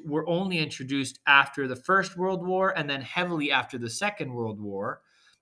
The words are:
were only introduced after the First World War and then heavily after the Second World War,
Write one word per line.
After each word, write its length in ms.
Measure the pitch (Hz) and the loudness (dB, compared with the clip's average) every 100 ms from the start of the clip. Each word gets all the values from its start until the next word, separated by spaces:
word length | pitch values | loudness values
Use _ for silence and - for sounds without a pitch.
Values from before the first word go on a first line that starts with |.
| 160 | -4
were 220 | 147 160 | -2 0
only 300 | 170 190 175 | 0 0 0
introduced 640 | 156 - 131 139 135 - - | -2 -4 -4 -2 -2 0 6
after 420 | 139 135 - 131 | 6 6 0 -4
the 80 | 123 | -2
First 420 | - 190 185 175 | 2 2 2 -2
World 280 | 185 185 180 | -2 0 0
War 320 | 185 190 180 | 2 2 0
and 120 | 143 | -2
then 120 | 139 | -4
heavily 480 | 123 180 180 165 143 | -4 -2 0 0 2
after 280 | 135 123 123 | 2 0 -4
the 120 | 117 | -6
Second 440 | - 202 202 135 | -4 -4 -4 -6
World 260 | 120 113 104 | -4 -6 -6
War, 420 | 104 98 113 147 _ _ _ _ | -8 -6 -6 -8 _ _ _ _